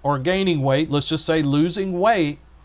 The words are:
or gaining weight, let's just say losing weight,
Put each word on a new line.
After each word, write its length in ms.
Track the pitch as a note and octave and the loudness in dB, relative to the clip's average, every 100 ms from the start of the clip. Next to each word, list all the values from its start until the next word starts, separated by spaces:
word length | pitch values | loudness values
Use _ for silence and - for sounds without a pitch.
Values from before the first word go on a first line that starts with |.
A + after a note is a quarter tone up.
or 140 | C#3 C#3+ | -4 -2
gaining 420 | C3+ F#3+ F#3+ D#3 | 0 0 0 0
weight, 280 | C3+ C3+ D#3 | 0 0 0
let's 200 | C#3+ - | -2 -2
just 160 | D#3+ - | -2 0
say 160 | D#3+ | 0
losing 580 | C#3+ C#3+ E3+ G3 F#3+ F3 | 0 2 0 0 -4 0
weight, 400 | G#3 G#3+ D3+ D3 - - | 2 2 0 -4 -14 -20